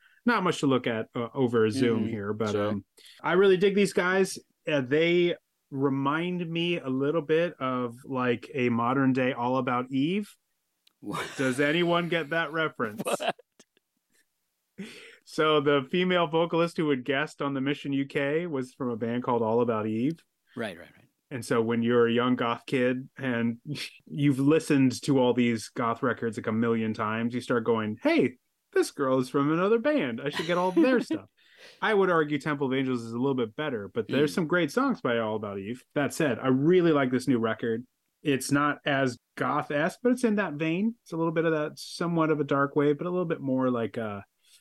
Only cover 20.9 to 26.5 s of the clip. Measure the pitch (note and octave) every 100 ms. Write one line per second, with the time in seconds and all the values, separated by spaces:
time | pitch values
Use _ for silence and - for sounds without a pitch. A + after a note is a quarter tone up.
20.9 | - _ _ - C3 A2 A#2+ A2+ A#2 A#2
21.9 | A#2+ A#2 A#2 B2 B2 A#2+ A#2 - C3+ B2
22.9 | B2+ C#3 - C3+ A#2 A#2 A#2 D3+ C#3 -
23.9 | - - D#3 C#3+ C3 C#3 D#3 - C#3+ C3
24.9 | A#2 - C3+ B2 A#2+ A#2+ A2+ - - A#2
25.9 | A2+ B2+ G#2+ A#2 G#2+ A2+